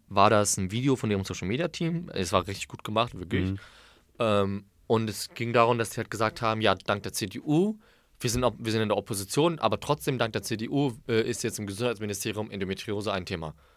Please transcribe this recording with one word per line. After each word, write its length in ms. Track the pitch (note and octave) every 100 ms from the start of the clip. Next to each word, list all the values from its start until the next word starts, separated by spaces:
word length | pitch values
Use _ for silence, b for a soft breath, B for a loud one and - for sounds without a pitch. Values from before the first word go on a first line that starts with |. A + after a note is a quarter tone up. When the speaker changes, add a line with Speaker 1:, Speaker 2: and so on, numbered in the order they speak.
| -
Speaker 1:
war 220 | G2 G#2
das 280 | G#2+ G#2 -
ein 140 | F#2
Video 240 | A2 C#3 B2+
von 160 | A2+
ihrem 140 | G2+ F#2
Social-Media-Team. 880 | E2 F2+ B2 E3+ - E3 E3+ F3
Es 180 | - F2+
war 160 | - -
richtig 200 | G2 -
gut 140 | -
gemacht, 300 | - G#2+ A#2
wirklich. 360 | G2+ F2 F#2+ F#2
Speaker 2:
Mhm. 100 | G2 b b b b _ -
Speaker 1:
Ähm, 460 | A2+ G2+ G2 G2 - _ -
und 220 | A2+ A2
es 240 | G2 -
ging 200 | - A#2
darum, 260 | A#2 A#2 A#2+
dass 120 | A2+
sie 60 | -
halt 140 | A2
gesagt 300 | G#2 A2 -
haben, 200 | A2+ A2
„Ja, 140 | A2 F#2+
dank 260 | - G2+
der 100 | G2
C 120 | - G#2+
D 140 | A#2
U, 380 | - D3+ G3+ G#3+ b b b -
wir 80 | B2
sind 160 | A#2 B2
op-, 100 | -
wir 140 | A2+
sind 100 | A2
in 60 | G#2+
der 100 | G2+
Opposition, 640 | - G2+ G2 - E3+ E3
aber 220 | A2 G#2
trotzdem 360 | - D3+ - B2+
dank 140 | A#2
der 120 | G#2+
C 120 | - G#2+
D 140 | A2+
U, 240 | C#3+ C#3+ A2+ -
äh, 180 | A2+ A2+
ist 140 | A#2
jetzt 160 | A#2 G2+
im 80 | G#2
Gesundheitsministerium 840 | G2 B2 G2+ G#2+ G2 A2 G#2 A2
Endometriose 600 | G2+ F#2+ F#2+ - G#2 G#2
ein 140 | G2 F2+
Thema.“ 280 | F2+ D#2+ b b